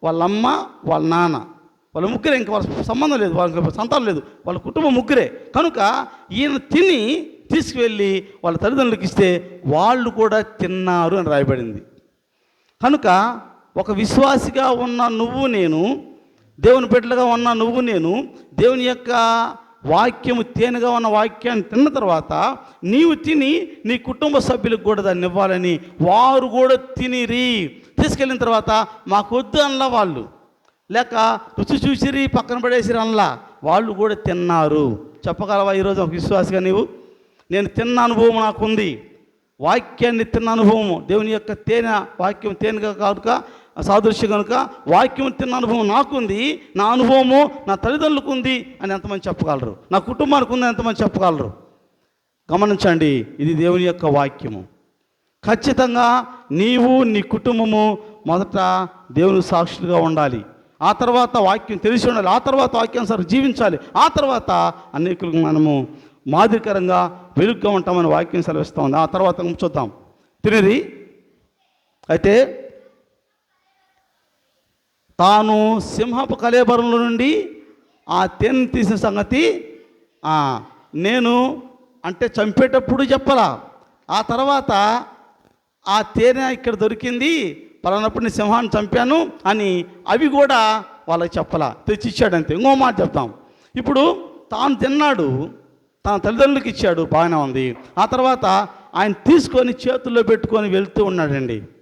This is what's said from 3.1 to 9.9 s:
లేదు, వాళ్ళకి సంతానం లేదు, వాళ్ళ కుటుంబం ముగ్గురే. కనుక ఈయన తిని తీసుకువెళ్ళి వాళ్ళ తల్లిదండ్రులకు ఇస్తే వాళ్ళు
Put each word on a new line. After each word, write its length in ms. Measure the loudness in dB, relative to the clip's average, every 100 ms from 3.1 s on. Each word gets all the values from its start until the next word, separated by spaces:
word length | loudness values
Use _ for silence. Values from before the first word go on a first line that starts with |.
| 0
లేదు, 120 | 0
వాళ్ళకి 380 | 0 -2 0 -4
సంతానం 340 | -2 -2 -2
లేదు, 180 | 0 -4 -6 -14 -8
వాళ్ళ 140 | -8
కుటుంబం 340 | -6 -2 2
ముగ్గురే. 520 | 2 2 0 0 -6 -6 -2
కనుక 500 | -2 0 0 0 -6 -14 -12
ఈయన 240 | -4 -2 -4
తిని 680 | -2 2 2 2 0 -4 -6 -16 -4
తీసుకువెళ్ళి 720 | -2 -2 -2 -2 0 -2 -2 -6 -6
వాళ్ళ 140 | -4 -2
తల్లిదండ్రులకు 440 | -2 0 0 0
ఇస్తే 600 | -4 2 2 2 -4 -12 -2
వాళ్ళు 440 | 0 2